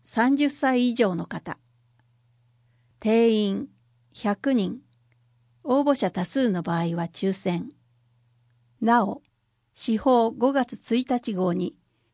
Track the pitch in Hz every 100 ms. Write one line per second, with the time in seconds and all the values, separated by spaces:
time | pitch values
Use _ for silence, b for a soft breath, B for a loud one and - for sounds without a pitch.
0 | - - 247 277 294 285 269 254 247 240
1 | 214 175 170 170 - - _ _ _ _
2 | _ _ _ _ _ _ _ _ _ _
3 | 220 226 233 220 202 196 - _ _ _
4 | _ - 208 202 277 254 180 233 - _
5 | _ _ _ _ _ _ 311 262 285 269
6 | 185 185 180 269 247 180 175 170 170 170
7 | 170 - 190 190 185 175 185 - _ _
8 | _ _ _ _ _ _ _ _ 226 240
9 | 202 - - _ _ _ _ - - 220
10 | 269 247 226 - 247 277 254 220 - 233
11 | 254 247 - 190 185 175 180 - _ _
12 | _